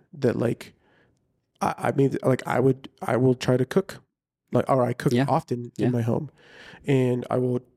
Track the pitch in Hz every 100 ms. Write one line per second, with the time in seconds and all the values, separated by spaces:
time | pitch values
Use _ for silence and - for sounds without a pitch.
0 | _ 147 127 107 120 - - _ _ _
1 | _ _ _ _ _ _ 196 - 120 139
2 | 135 - 131 127 - 123 135 131 - _
3 | - 120 131 123 - 127 - 190 - -
4 | _ _ _ _ _ - - 131 120 -
5 | 143 123 139 151 - 123 120 - 131 120
6 | 117 - 147 - - - - - - 135
7 | 127 123 - 123 127 123 -